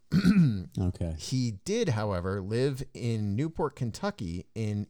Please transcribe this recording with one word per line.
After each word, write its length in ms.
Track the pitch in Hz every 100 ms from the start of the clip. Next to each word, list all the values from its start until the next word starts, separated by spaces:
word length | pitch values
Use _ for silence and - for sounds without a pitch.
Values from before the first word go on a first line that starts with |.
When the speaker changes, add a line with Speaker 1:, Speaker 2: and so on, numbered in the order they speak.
| _
Speaker 1:
<clears throat> 120 | 175 190 202 151 101 87 -
Speaker 2:
Okay. 360 | 92 - 85 80
Speaker 1:
He 340 | - 131 120 98 -
did, 240 | 220 214
however, 500 | 110 107 92 90 98
live 420 | 95 117 135 131 139
in 420 | - 117 113 104 101
Newport, 400 | 160 - 156 -
Kentucky 680 | 120 - 202 - 90 85 - 104
in 320 | 110 104